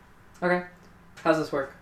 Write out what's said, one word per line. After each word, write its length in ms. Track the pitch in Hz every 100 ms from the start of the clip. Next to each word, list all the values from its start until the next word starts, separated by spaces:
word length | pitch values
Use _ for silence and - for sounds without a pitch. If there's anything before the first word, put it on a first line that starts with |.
| - - - -
Okay. 220 | 180 180 180 - - - - -
How's 160 | 165 156
this 120 | 151
work? 220 | 143 - -